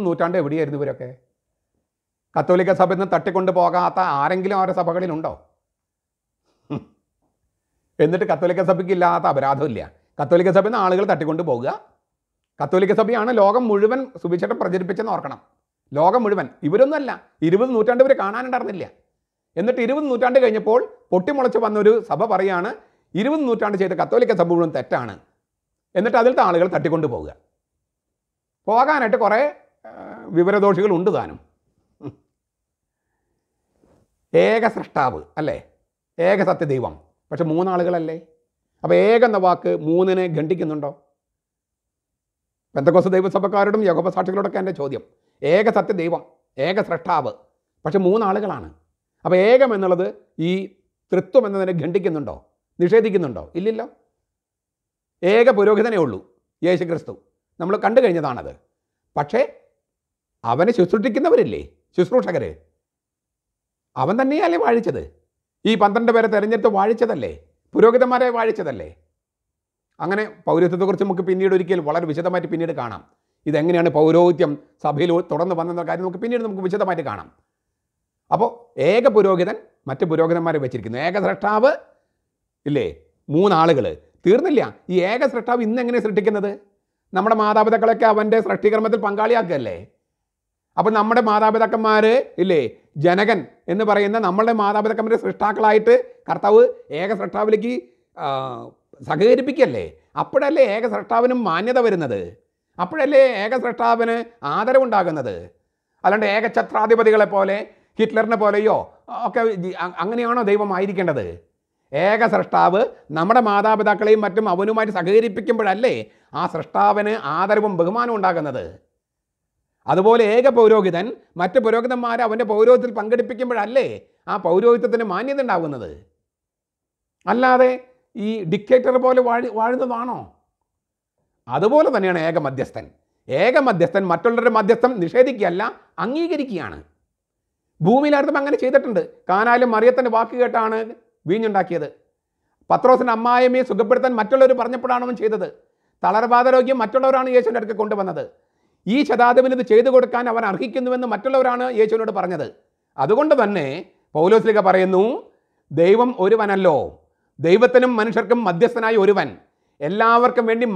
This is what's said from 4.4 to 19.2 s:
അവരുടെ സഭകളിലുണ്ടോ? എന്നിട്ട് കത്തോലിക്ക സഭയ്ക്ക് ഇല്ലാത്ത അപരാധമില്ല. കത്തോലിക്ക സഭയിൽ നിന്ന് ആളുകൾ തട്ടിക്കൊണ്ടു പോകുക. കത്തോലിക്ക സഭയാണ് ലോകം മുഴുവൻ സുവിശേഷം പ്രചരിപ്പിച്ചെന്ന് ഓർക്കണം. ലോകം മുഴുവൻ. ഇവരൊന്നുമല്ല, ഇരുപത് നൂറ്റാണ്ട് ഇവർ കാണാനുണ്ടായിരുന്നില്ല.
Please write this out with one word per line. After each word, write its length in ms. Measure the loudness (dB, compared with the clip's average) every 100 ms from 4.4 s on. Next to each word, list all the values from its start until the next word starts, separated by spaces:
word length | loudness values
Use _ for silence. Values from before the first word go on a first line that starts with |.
| -2 -2
അവരുടെ 160 | -2 -2
സഭകളിലുണ്ടോ? 540 | -2 -2 -4 -6 -8 -10 _ _ _ _ _ _ _ _ _ _ _ _ -12 -12 -12 _ _ _ _ _ _ _ _ _ _ -2
എന്നിട്ട് 280 | 0 0 -2
കത്തോലിക്ക 340 | -2 -2 -2
സഭയ്ക്ക് 300 | 0 0 0
ഇല്ലാത്ത 340 | 0 2 0 0
അപരാധമില്ല. 560 | -2 -2 -2 -4 -6 -12 _ _ -10
കത്തോലിക്ക 320 | 0 2 4
സഭയിൽ 220 | 2 2
നിന്ന് 80 | 0
ആളുകൾ 200 | 0 0
തട്ടിക്കൊണ്ടു 380 | 0 -2 -2 -4
പോകുക. 260 | -4 -4 -4 -8 _ _ _ _ _ _ _ -10
കത്തോലിക്ക 340 | -2 0 2
സഭയാണ് 360 | 2 0 0 0 2
ലോകം 280 | 4 2 0
മുഴുവൻ 320 | 2 2 0 -6 -8
സുവിശേഷം 420 | -4 -4 -2 -4
പ്രചരിപ്പിച്ചെന്ന് 540 | -4 -4 -6 -6 -6
ഓർക്കണം. 280 | -6 -8 -14 _ _ _ _ -8
ലോകം 300 | 2 4 4
മുഴുവൻ. 240 | 2 -2 -4 -6
ഇവരൊന്നുമല്ല, 480 | -2 4 4 2 -6 -10 _ -4
ഇരുപത് 280 | 0 2 0
നൂറ്റാണ്ട് 300 | 0 2 4
ഇവർ 100 | 4 4
കാണാനുണ്ടായിരുന്നില്ല. 680 | 0 -6 -6 -6 -6 -10 -12 _ _ _